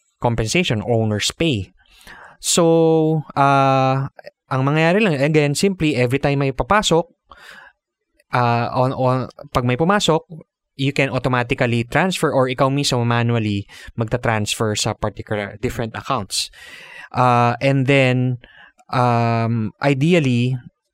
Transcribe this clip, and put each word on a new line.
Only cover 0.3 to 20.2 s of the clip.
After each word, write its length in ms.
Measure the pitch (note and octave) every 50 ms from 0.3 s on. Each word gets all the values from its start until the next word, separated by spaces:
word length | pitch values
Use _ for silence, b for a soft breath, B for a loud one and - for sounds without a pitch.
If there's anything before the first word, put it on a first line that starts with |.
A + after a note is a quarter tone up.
| A#2 A2 A2+ G#2+ - F3 F3+ - B2 G#2+ -
owner's 480 | A2 A#2+ A2+ A2 G#2+ G#2 G2+ - -
pay. 400 | - - E3 E3 B2 G2+ F#2 - _ B B B B B B B B B B B B B -
So, 800 | - - F#3 E3+ E3 E3 E3 D#3+ D#3+ D#3+ D#3+ D#3 D#3 D#3+ D#3 - - - C#3+
uh, 720 | C#3 C#3 C#3 C#3 C3+ C3+ C3+ C3+ C3 C3 C3+ C3+ C3+ - - - - - - _ _ -
ang 120 | C#3 C3+ C3
mangyayari 320 | C#3 D3 D#3 D#3+ E3 F3+ G3
lang, 160 | A3+ F#3+ D3+
again, 400 | B2+ C#3 D#3 D#3 D#3 D3 C#3+ C#3+
simply, 400 | - F#3+ G3 F#3+ - D#3+ D3+ C#3+
every 240 | B2 B2 A#2+ C3 C#3
time 240 | - C#3+ C#3+ C#3 C#3
may 80 | C3+
papasok, 560 | B2+ - B2 - G3 G#3+ G3+ - E3 E3 E3+ - _ _ _ B B B B B B B B B B _ _ _ _ _ _ _ _ _ _ _ -
uh, 320 | B2+ B2 A#2+ A#2 A#2 A#2 - -
on, 160 | B2+ B2+ C3 B2+ -
on, 320 | C3 B2+ B2+ C3 A#2+ - - - - - -
pag 80 | C3+ B2
may 160 | B2 B2 -
pumasok, 480 | E3 F3+ G3+ G#3 - - D#3 D#3+ - - D#3+ D#3 - _ _ _ _ _ _
you 160 | - C#3 C#3
can 240 | - - C#3 C3+ -
automatically 720 | B2+ - C3 B2+ B2 A#2 A#2 C3+ - C3 A#2+ A#2 A#2+ A#2
transfer 480 | - - C#3+ F3 F#3+ F3 - F3 D3 -
or 160 | C3+ C3 B2+
ikaw 160 | B2+ - C#3+
mismo 400 | C3+ C#3 C#3+ C#3+ - C3+ B2 A#2
manually 560 | A#2+ A#2+ A#2 A#2 A#2 A#2+ A#2 A2 G#2+ G2+ G2+ G2+ B B B B B B
magta-transfer 800 | - A#2 A2 - A#2+ - A#2 A2 G#2+ G#2 - - - A#2 G#2+ G#2
sa 160 | - - A2+
particular, 640 | G#2+ - - G#2+ - - - - A2 G#2 G2+ G2 A2 A2 -
different 320 | A#2+ A#2 - A#2 A2 A2
accounts. 560 | G#2 G2+ - C3+ A#2+ G2 - - - - - B B B B B B B B B B B B -
Uh, 400 | - B2+ B2 A#2+ A#2+ A#2+ A#2+ A#2 - C#3
and 240 | C#3 C3+ C#3 C3
then, 560 | C3 C#3+ C#3 C3 B2+ B2+ B2+ B2+ B2+ B2 A#2 B B B B B B B _ _ -
um, 800 | - C3 B2 A#2+ A#2+ A#2 A#2 A#2 A#2 A2+ A#2 A2+ A#2 A2+ A2 G2+ - _
ideally, 800 | - C#3+ C#3+ B2+ C#3+ E3 F3+ E3+